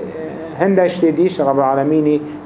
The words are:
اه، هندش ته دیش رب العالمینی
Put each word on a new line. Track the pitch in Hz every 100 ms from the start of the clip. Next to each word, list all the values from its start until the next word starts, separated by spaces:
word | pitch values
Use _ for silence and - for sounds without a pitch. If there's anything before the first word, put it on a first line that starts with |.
| - - - - - -
اه، |
هندش | 185 190 180 -
ته | 165
دیش | 147 180 180
رب | 139 139
العالمینی | 135 139 139 156 151 151 - -